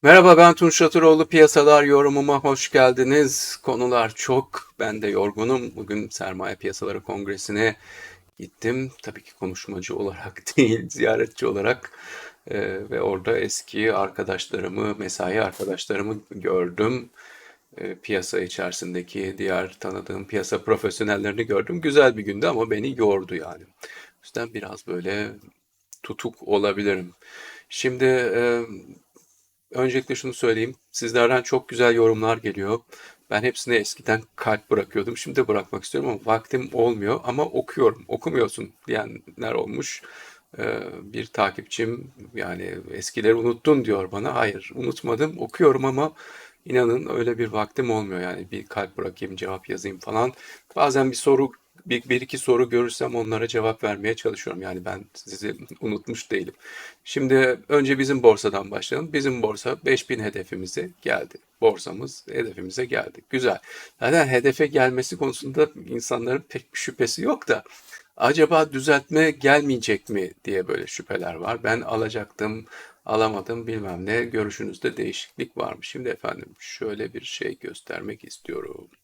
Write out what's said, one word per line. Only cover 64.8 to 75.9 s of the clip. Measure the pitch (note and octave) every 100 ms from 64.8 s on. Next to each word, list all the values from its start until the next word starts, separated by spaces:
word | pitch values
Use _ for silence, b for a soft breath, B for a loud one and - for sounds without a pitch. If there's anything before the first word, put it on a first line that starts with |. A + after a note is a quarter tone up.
| B2+ B2+ B2+ -
konusunda | C3+ B2 C#3 C3+ D3+ - F3
insanların | A#2+ - A#2+ A#2+ C3 -
pek | A#2+ -
bir | -
şüphesi | - B2 A#2+ -
yok | A3 - -
da | A2 - B B B B -
acaba | A#2+ D3 D#3 E3 D#3
düzeltme | C#3 C#3 C#3+ C#3 D#3 D#3+
gelmeyecek | D3 C3+ D3 C#3+ B2+ A2 G#2 -
mi | G#2 F#2 - -
diye | G2 F2+
böyle | - -
şüpheler | - - G2 F2
var. | E2 F2+ A#2
Ben | A2+ A2+
alacaktım, | - A2 A2 A2 G#2 - G#2+ A2 A2+ B B B -
alamadım | A2 A2 G#2 F#2 A#2 A2+
bilmem | A2+ G2+ F2 F#2+
ne. | A2+ A#2+
Görüşünüzde | A2+ G#2 - G#2 F#2+ B2 A#2
değişiklik | A2 G2 - - B2+ -
var | -
mı? | A2+
Şimdi | -